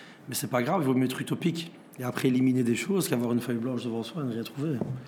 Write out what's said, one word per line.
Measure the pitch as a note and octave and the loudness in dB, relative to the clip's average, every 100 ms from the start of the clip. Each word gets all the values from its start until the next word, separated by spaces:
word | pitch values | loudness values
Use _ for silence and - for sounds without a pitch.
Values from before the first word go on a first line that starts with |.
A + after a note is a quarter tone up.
| - - - | -20 -18 -8
Mais | B2 | -6
c'est | G#2 | 0
pas | B2 | 0
grave, | B2 F#3+ | 2 2
il | C3+ | 4
vaut | |
mieux | C3 | 4
être | B2+ - | 2 0
utopique | - E3 F3 E3 - - - - | -4 0 0 0 -6 -12 -20 -8
et | B2+ | -6
après | B2 C3 | 0 2
éliminer | B2+ C3 B2+ | 4 4 4
des | A#2 A#2 | 4 2
choses | - G3 D#3 | 2 0 2
qu'avoir | B2 A#2+ | 2 2
une | A#2+ | 0
feuille | A#2 A#2 | 0 -2
blanche | A#2+ B2 | -2 -4
devant | A#2 A2+ | -4 -4
soi | A2 E3+ | -4 -4
et | C3+ | -4
ne | |
rien | A2+ | -4
trouver. | A2+ C#3+ D3+ B2+ - B2+ | -6 -4 -2 -2 -2 -6